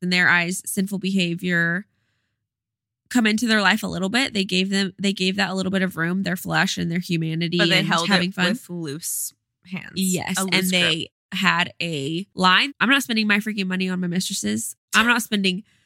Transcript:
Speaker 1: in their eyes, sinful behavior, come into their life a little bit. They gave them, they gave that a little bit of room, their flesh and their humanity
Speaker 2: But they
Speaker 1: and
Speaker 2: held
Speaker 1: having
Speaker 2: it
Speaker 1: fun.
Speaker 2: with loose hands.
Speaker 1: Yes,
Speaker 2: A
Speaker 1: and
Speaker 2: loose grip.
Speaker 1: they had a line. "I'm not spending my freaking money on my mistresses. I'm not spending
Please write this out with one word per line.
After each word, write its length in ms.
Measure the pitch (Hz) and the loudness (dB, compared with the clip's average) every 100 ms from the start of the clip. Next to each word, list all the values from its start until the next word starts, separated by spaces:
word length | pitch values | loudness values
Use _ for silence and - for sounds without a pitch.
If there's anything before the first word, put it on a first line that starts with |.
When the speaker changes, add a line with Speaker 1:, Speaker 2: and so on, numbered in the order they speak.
Speaker 1:
in 80 | 180 | 0
their 180 | 180 180 | 4 4
eyes, 340 | 175 170 185 - | 4 2 -4 -4
sinful 320 | - 190 196 | -2 -2 -2
behavior, 880 | 190 190 175 170 180 175 170 175 208 _ _ _ _ _ _ _ _ _ _ _ _ | -2 0 0 -2 0 0 0 -2 -8 _ _ _ _ _ _ _ _ _ _ _ _
come 180 | 254 220 | 0 2
into 200 | 214 240 | 2 2
their 160 | 220 | 2
life 200 | 190 214 | 4 2
a 40 | 190 | -2
little 220 | 170 190 | -4 -2
bit. 260 | 233 269 | 0 0
They 100 | - | -2
gave 260 | 190 185 190 | 0 0 0
them, 220 | 196 190 - | 0 -2 -2
they 140 | 196 | -2
gave 240 | 196 185 196 | 0 -2 0
that 140 | 190 | -2
a 40 | |
little 160 | 190 185 | -2 -2
bit 100 | 190 | 0
of 140 | 185 170 | -2 -2
room, 260 | 165 185 | -2 -2
their 120 | 185 180 | -2 -4
flesh 400 | 175 160 180 - | -2 0 0 -2
and 140 | 175 | -2
their 80 | 165 | -4
humanity 600 | 180 170 160 160 170 175 | -2 -2 -2 -2 -2 2
Speaker 2:
But 100 | 170 | 2
they 100 | 185 | 2
Speaker 1:
and 80 | - | 2
Speaker 2:
held 220 | 170 170 | 0 2
Speaker 1:
having 220 | 196 175 | 0 0
Speaker 2:
it 40 | |
Speaker 1:
fun. 140 | 190 180 | 0 -2
Speaker 2:
with 200 | 214 - | -2 -6
loose 640 | 175 160 147 - - - - _ _ 180 | -10 -8 -8 -8 -8 -8 -12 _ _ -14
hands. 220 | 180 - | -12 -8
Speaker 1:
Yes, 420 | - 190 180 - 185 | -2 0 0 -2 -4
Speaker 2:
A 40 | |
Speaker 1:
and 100 | 190 | 0
Speaker 2:
loose 180 | 180 185 | 0 2
grip. 120 | 185 | 2
Speaker 1:
they 280 | 170 160 - _ _ | 2 0 -6 _ _
had 400 | 185 190 170 175 - | 0 2 2 0 -4
a 460 | 170 156 139 165 202 | -6 -4 -4 -4 -6
line. 380 | - 185 185 269 - | 0 4 6 4 0
"I'm 80 | 208 | 2
not 140 | 277 | 2
spending 240 | - 220 214 | 2 0 2
my 120 | 208 | 2
freaking 280 | 214 208 185 | 0 -2 -2
money 220 | 185 185 | 0 -2
on 120 | 185 | -2
my 60 | 180 | -2
mistresses. 720 | 175 - 196 208 214 - - _ | -2 -2 -4 -4 -4 -6 -12 _
I'm 120 | 208 226 | 2 2
not 160 | 233 | 2
spending 420 | - 208 190 180 - _ | 0 0 0 -2 -8 _